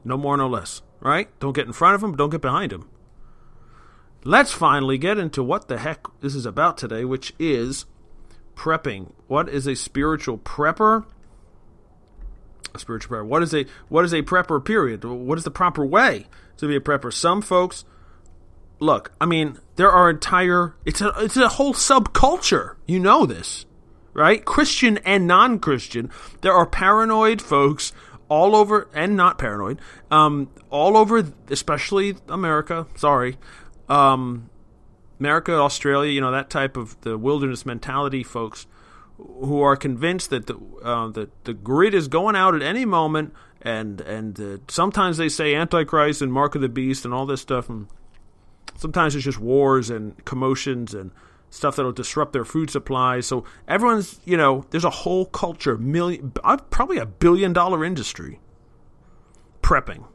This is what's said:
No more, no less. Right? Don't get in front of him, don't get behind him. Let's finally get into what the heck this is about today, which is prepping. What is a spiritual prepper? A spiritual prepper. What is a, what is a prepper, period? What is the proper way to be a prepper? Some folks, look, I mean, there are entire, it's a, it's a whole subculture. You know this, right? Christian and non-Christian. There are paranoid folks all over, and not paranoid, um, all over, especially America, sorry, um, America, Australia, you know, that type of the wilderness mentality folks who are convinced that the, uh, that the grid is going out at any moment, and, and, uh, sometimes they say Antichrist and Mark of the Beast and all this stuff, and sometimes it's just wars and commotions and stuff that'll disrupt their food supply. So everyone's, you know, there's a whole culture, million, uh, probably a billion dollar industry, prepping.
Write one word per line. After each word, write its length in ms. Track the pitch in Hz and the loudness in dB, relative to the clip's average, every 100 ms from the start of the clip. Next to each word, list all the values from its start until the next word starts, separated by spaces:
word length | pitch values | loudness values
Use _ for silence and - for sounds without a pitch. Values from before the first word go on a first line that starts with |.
No 140 | 117 131 | -6 -4
more, 220 | 143 143 | -2 0
no 100 | 135 | 0
less. 340 | 113 - - - _ | -4 -8 -16 -20 _
Right? 260 | 131 160 214 _ | -2 -2 -2 _
Don't 120 | 139 | -6
get 140 | 139 117 | -4 -6
in 60 | |
front 220 | 117 175 196 | 2 4 4
of 60 | |
him, 140 | 208 143 | -2 -2
don't 140 | 147 | -2
get 120 | 156 | -2
behind 300 | 135 147 180 | -2 -4 -4
him. 160 | 92 - - _ - - - - - - - - - _ - | -10 -16 -20 _ -20 -20 -20 -20 -20 -20 -20 -20 -20 _ -14
Let's 300 | 127 226 285 | 2 4 4
finally 440 | - 160 143 135 139 | 2 2 2 0 -2
get 200 | 175 208 | -2 -2
into 260 | 165 - | -4 -4
what 240 | 127 196 - | -4 -4 -4
the 100 | 120 | -8
heck 300 | 147 156 - - | -8 -10 -16 -10
this 120 | 139 | -8
is 120 | 135 117 | -6 -8
about 320 | 98 165 160 | 0 0 0
today, 260 | 117 113 | -8 -6
which 300 | 127 131 - - | -4 -6 -8 -6
is 480 | 160 135 120 170 - - - - - - - - | -2 0 -2 -8 -14 -20 -20 -20 -20 -20 -20 -8
prepping. 560 | 160 160 147 98 90 - _ | -4 -2 -4 -10 -14 -20 _
What 220 | 139 - | -2 -2
is 180 | 139 135 | -4 -4
a 80 | 127 | -6
spiritual 640 | - 139 147 156 - 110 | -6 -2 -2 -2 -6 -8
prepper? 680 | - - 147 165 214 220 - - - - - - - - _ _ _ - - - - - - | -10 -2 -2 2 2 2 -2 -20 -20 -20 -20 -20 -20 -20 _ _ _ -18 -16 -16 -20 -20 -20
A 60 | - | -16
spiritual 380 | - 113 - 113 | -12 -12 -10 -10
prepper. 100 | 107 | -2
What 160 | 151 | 0
is 100 | 165 | 0
a, 120 | 151 131 - - | -2 -4 -12 -2
what 160 | 156 175 | 0 2
is 80 | |
a 80 | 165 | 0
prepper, 420 | 139 180 175 151 | 0 0 0 -4
period? 400 | 135 220 135 110 | 0 0 0 -4
What 340 | 117 123 127 160 | -10 -8 -6 -4
is 60 | |
the 80 | 165 | -6
proper 340 | - 180 156 139 | -2 -2 0 2
way 420 | 185 254 110 - - - - | 4 4 2 -10 -20 -20 -8
to 100 | 151 | -2
be 100 | 139 | -2
a 40 | |
prepper? 300 | 143 143 127 | 0 -2 -4
Some 300 | - 170 190 | -2 0 0
folks, 420 | - 180 180 - - - - - - - - - - - | 0 0 0 -6 -20 -20 -20 -20 -20 -20 -20 -20 -20 -4
look, 320 | 151 113 - - | 0 0 -2 -4
I 40 | 165 | -2
mean, 340 | 165 151 131 - - | 0 -2 -6 -12 4
there 160 | 190 | 6
are 180 | 180 175 | 8 6
entire, 680 | 156 - 180 180 175 175 - - | 4 0 2 2 2 0 -6 -8
it's 160 | - | -2
a, 120 | 202 - | -4 -2
it's 180 | 220 262 | -2 2
a 120 | 240 | 2
whole 240 | - 285 | 4 0
subculture. 1000 | - - 269 208 - 262 349 - 151 - - - | 0 2 2 4 4 4 4 0 0 -2 -12 -4
You 140 | 185 | 0
know 260 | 185 269 180 | 4 6 4
this, 400 | 87 - - - - _ - _ | -2 -10 -14 -16 -20 _ -20 _
right? 300 | - 156 220 | 2 4 4
Christian 540 | - - 294 - 240 208 | 2 0 0 2 2 2
and 280 | 185 196 175 | 0 2 6
non-Christian. 840 | 180 247 226 - 127 - 120 123 - - - | 6 6 2 0 -2 -4 -8 -8 -14 -20 -2
There 120 | 185 | 4
are 120 | 185 170 | 4 4
paranoid 760 | - 190 214 220 220 220 220 | 2 4 4 4 2 2 0
folks 520 | - 143 139 147 - - - - - | 0 2 2 0 -8 -12 -20 -20 -2
all 280 | 151 190 214 | 4 6 6
over, 320 | 208 214 - | 4 2 -2
and 220 | 151 180 202 | -4 -2 4
not 240 | 180 - | 4 2
paranoid, 420 | 117 104 98 - - - - | -6 -4 -6 -8 -12 -20 0
um, 380 | 156 151 147 135 - - | 4 4 2 -6 -12 -6
all 260 | 143 170 220 | 2 4 6
over, 300 | 214 233 160 - - | 4 2 0 -10 -8
especially 680 | 139 - 147 - 196 202 190 - | -6 -4 -4 -2 -2 -2 -6 -10
America, 580 | 165 175 151 151 165 160 - | -6 -2 -2 -2 -8 -8 -2
sorry, 440 | 147 139 127 127 - - - - - | 0 2 0 -8 -20 -20 -20 -20 -2
um, 640 | 143 139 131 127 120 113 - - - - _ - - | 4 4 4 -2 -8 -14 -20 -20 -20 -20 _ -20 -6
America, 340 | 139 147 - | -2 0 0
Australia, 580 | 160 143 - 143 139 147 | 2 2 0 -2 0 0
you 100 | 139 | -2
know, 100 | 131 | -2
that 180 | 135 135 | -4 -4
type 280 | 156 135 131 | -4 -4 -6
of 220 | 110 - | -12 -12
the 160 | 120 110 | -8 -4
wilderness 480 | 123 147 139 123 131 | -2 0 -2 -6 -10
mentality 560 | 117 - 135 143 135 | -10 -6 -4 -4 -6
folks 460 | 120 123 110 - - - - - - - | -8 -10 -10 -12 -20 -20 -20 -20 -20 -20
who 440 | - 127 131 143 | -20 -10 -4 2
are 140 | 139 135 | 4 4
convinced 540 | 143 120 165 180 - | 0 -2 -2 -2 -4
that 160 | 127 107 | -6 -6
the, 120 | 104 95 92 | -12 -14 -12
uh, 240 | 117 117 113 | -6 -4 -4
that 340 | 110 101 - | -8 -12 -12
the 100 | - | -12
grid 420 | 107 104 139 202 196 | -12 -2 2 4 2
is 120 | 143 | 0
going 280 | 156 208 202 | 0 0 2
out 180 | 190 | 2
at 80 | 160 | 2
any 240 | 143 220 240 | -2 -2 0
moment, 480 | 180 156 156 151 - - _ | 0 0 -2 -4 -12 -20 _
and, 360 | 117 110 107 101 | -6 -6 -6 -12
and, 380 | 71 110 110 101 | -10 -10 -10 -10
uh, 180 | 101 98 - | -12 -12 -8
sometimes 500 | - 185 202 185 160 | -2 0 0 0 0
they 100 | 160 | -2
say 280 | - 151 147 | -2 -2 0
Antichrist 640 | 165 170 151 160 151 143 | 0 0 0 2 2 0
and 100 | 135 | -2
Mark 220 | 131 143 | 0 0
of 80 | 147 | 0
the 80 | 135 | -4
Beast 360 | 120 131 135 123 | -2 -4 -4 -6
and 80 | |
all 120 | 127 135 | -6 -6
this 160 | 135 | -8
stuff, 260 | - 127 - | -4 -6 -6
and 200 | 113 104 - - - - _ - _ - - | -12 -14 -20 -20 -20 -20 _ -20 _ -20 -12
sometimes 340 | 160 175 160 139 | -6 0 0 0
it's 100 | 131 | -4
just 140 | 107 | -6
wars 500 | 113 135 139 131 113 | 2 4 6 4 0
and 340 | 113 107 - | -8 -10 -14
commotions 680 | - 127 131 135 139 123 117 | -10 -2 -2 -2 -4 -6 -8
and 180 | 104 92 - - _ _ | -10 -14 -18 -20 _ _
stuff 260 | - 147 139 | -6 -4 -2
that'll 160 | 127 | -4
disrupt 400 | 120 117 147 151 | -4 -6 -4 -4
their 140 | 135 113 | -4 -4
food 240 | 160 156 | -4 -4
supply. 500 | 143 - 131 127 123 | -6 -4 -2 0 -2
So 240 | 123 127 - - - | -4 -6 -8 -20 -4
everyone's, 520 | 180 240 220 190 - | 0 2 2 -2 -12
you 140 | - 170 | -2 2
know, 280 | 143 135 - | 4 2 -2
there's 160 | 165 170 | -2 -2
a 40 | |
whole 360 | - - 185 185 | -4 -2 -2 -2
culture, 520 | - 180 165 147 113 | -4 -6 -4 -4 -2
million, 540 | 123 160 175 175 135 - | -2 -2 -2 -4 -8 -2
uh, 140 | - 269 - | 0 0 0
probably 280 | - 269 359 | 0 0 -2
a 80 | 110 | -6
billion 460 | - 170 175 190 | 2 4 4 2
dollar 300 | 175 175 175 | 2 2 0
industry, 560 | 160 175 104 - 71 - - _ _ _ - _ _ - _ _ _ - | -2 -6 -8 -10 -16 -18 -20 _ _ _ -20 _ _ -20 _ _ _ -2
prepping. 440 | - 143 117 80 - | 2 2 0 -14 -16